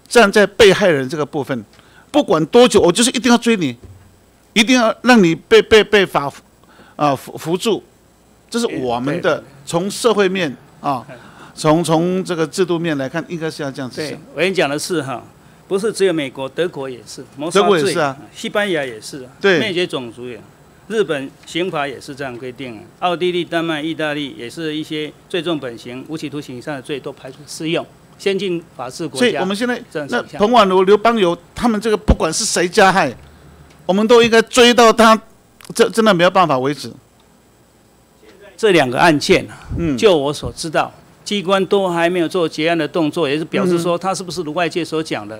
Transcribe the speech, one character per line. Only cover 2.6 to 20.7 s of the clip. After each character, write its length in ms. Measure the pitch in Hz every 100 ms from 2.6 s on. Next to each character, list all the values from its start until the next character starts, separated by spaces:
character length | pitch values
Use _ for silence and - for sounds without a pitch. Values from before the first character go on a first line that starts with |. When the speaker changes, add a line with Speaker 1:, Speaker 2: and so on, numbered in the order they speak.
| 247
Speaker 1:
久， 140 | 202
我 100 | 165
就 140 | 185
是 60 | 240
一 80 | 254
定 100 | 240
要 80 | 240
追 200 | 233 220
你， 200 | 143 120 - - _ _ _ _ _
一 100 | 208
定 120 | 233 254
要 180 | 226 -
让 200 | 233 240
你 140 | 170 160
被， 260 | - 220
被， 220 | 202 220
被 220 | 196 208 180
法， 260 | 165 143 - _ _ _ _ - -
啊， 180 | 147
扶， 240 | 131 - -
扶 200 | 156 175
住， 260 | 233 175 - _ _ _ _ _ _
这 80 | 233
是 80 | 233
我 320 | 160 127 117
们 200 | 135 170
的， 140 | 180 143
Speaker 2:
对， 60 |
对。 40 | - - -
Speaker 1:
从 260 | 165 196
社 220 | - 240
会 160 | 208 190
面 260 | 190 160 120 - _
啊， 260 | 147 127 117 123 - - -
从， 300 | - 156 160
从 400 | 156 160 175 185
这 100 | 170
个 140 | 165 160
制 180 | - 175
度 140 | 170
面 180 | 170 143
来 120 | 131
看， 140 | 165 151
应 100 | 165
该 140 | 160
是 100 | 151
要 80 | 143
这 120 | 135
样 100 | 127
子 100 | 170
想。 100 | 147
Speaker 2:
对， 80 | - -
我 60 | 139
跟 100 | 180
你 60 | 180
讲 140 | 147
的 100 | 147
是 220 | - 170
哈， 200 | 135 117 - - - - -
不 100 | 190
是 140 | 202
只 140 | - 190
有 80 |
美 160 | 160 135
国， 180 | 139 135
德 180 | 131 175
国 200 | 147 135
也 120 | 120 110
是， 160 | - 127 131
谋 160 | 156
杀 80 | -
罪， 20 |
Speaker 1:
德 60 | 202
国 100 | 175
也 80 | 143
是 140 | 165
啊。 180 | 143 135 -
Speaker 2:
西 140 | - 226
班 240 | 220 202
牙 140 | 160 135
也 160 | 110
是 220 | - 147
啊， 60 | 127 -
Speaker 1:
对。 180 | 196 170
Speaker 2:
灭 140 | 113
绝 120 | 170 180
种 240 | 147 120
族 200 | 110 127
也， 120 | 107 - _ _